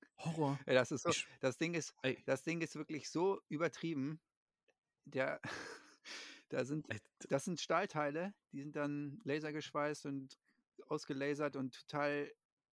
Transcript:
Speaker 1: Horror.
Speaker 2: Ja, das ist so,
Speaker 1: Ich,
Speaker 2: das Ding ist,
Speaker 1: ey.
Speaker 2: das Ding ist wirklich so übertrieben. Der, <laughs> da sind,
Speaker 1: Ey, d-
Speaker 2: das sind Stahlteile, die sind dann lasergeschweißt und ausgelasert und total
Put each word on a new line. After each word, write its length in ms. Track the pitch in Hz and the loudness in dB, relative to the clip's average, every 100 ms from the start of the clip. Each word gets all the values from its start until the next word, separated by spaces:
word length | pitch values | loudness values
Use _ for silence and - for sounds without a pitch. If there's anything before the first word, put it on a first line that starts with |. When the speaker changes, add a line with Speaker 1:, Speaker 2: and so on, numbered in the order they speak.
| - - | -20 -6
Speaker 1:
Horror. 420 | 165 160 143 139 - | -2 2 2 2 6
Speaker 2:
Ja, 80 | |
das 180 | 127 123 | 6 6
ist 120 | 143 | 2
so, 60 | 170 | 2
Speaker 1:
Ich, 180 | - - - | 2 0 -2
Speaker 2:
das 160 | 131 - | 0 2
Ding 160 | 165 170 | 0 0
ist, 180 | - - | -4 -2
Speaker 1:
ey. 200 | 135 - - | 0 0 0
Speaker 2:
das 160 | 131 | 0
Ding 200 | 165 165 | 0 -2
ist 140 | 160 151 | -2 -4
wirklich 340 | 156 151 - | -6 -6 -2
so 300 | 160 190 196 - | 2 2 2 -2
übertrieben. 720 | 151 165 - 165 151 139 160 _ _ _ _ _ _ _ _ - | 0 0 0 -2 0 -2 -4 _ _ _ _ _ _ _ _ -4
Der, 340 | 135 135 151 | 0 0 0
<laughs> 1040 | - - - - - - - - - - - | -6 -8 -10 -12 -18 -18 -12 -12 -12 -16 -4
da 160 | 135 127 | -2 0
sind, 240 | 156 - | -2 -4
Speaker 1:
Ey, 100 | 110 | -8
d- 280 | - - - | -10 -14 0
Speaker 2:
das 160 | 139 - | 0 2
sind 140 | 170 | -2
Stahlteile, 720 | - 170 202 156 147 151 190 - _ | 2 2 2 2 0 0 -4 -6 _
die 100 | 143 | -8
sind 140 | 147 147 | -4 -2
dann 460 | 147 147 147 139 | 0 0 -4 -4
lasergeschweißt 840 | 139 151 151 151 - 151 147 151 147 | -2 0 0 -4 -2 0 0 0 -4
und 300 | 139 135 - _ _ _ - - | -4 -6 -14 _ _ _ -16 -6
ausgelasert 680 | 151 - 135 139 143 147 139 | -4 -2 0 0 2 0 0
und 200 | 131 - | -4 -6
total 560 | - 151 143 147 - - _ _ _ | -4 0 2 2 -2 -8 _ _ _